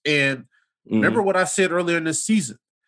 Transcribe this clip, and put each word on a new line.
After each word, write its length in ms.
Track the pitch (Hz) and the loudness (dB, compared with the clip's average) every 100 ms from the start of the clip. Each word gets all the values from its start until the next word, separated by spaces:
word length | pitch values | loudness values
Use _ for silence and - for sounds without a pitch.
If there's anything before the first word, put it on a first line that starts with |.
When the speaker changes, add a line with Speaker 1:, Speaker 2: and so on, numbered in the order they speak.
| 151 | -2
Speaker 1:
And 400 | 147 139 135 - _ _ _ - | 0 0 -2 -8 _ _ _ -4
remember 340 | 110 143 226 | 0 2 2
Speaker 2:
Mm-hmm. 60 | 196 | 2
Speaker 1:
what 100 | 185 | 0
I 80 | 185 | 0
said 260 | - 185 | 0 0
earlier 260 | 170 175 170 | 0 0 -2
in 60 | |
this 220 | 160 156 - | -2 -4 0
season, 320 | 220 135 - _ _ | 0 -2 -8 _ _